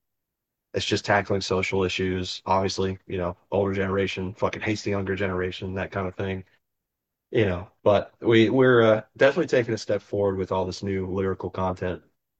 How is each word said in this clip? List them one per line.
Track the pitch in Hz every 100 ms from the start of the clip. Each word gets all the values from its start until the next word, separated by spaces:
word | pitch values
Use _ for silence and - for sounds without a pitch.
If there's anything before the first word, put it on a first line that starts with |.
| _ _ _ _ _ _ _
it's | 98 -
just | 104 -
tackling | 101 95 98
social | - 95 92 95
issues, | 92 - 92 92 92 - -
obviously, | 95 98 - 95 95 -
you | 92
know, | 87 - -
older | 101 98
generation | 95 95 98 95 98 92
fucking | - 95 87
hates | 110 107
the | 107
younger | 101 95 95
generation, | 98 92 92 - 95 95
that | 90
kind | 98 92
of | -
thing, | 98 95 - _ _ _ _ _ _ _ _
you | 123 98
know. | 87 - _
But | 107 98 - _
we, | 101 113 107
we're, | 131 127 120
uh, | 113 107 - -
definitely | 139 185 143
taking | 135 117
a | 110
step | - 104
forward | - 101 101 95
with | 92
all | 92 92
this | 90
new | 98 95 92
lyrical | 95 95 92 92
content. | - 92 92 90 82 - _ _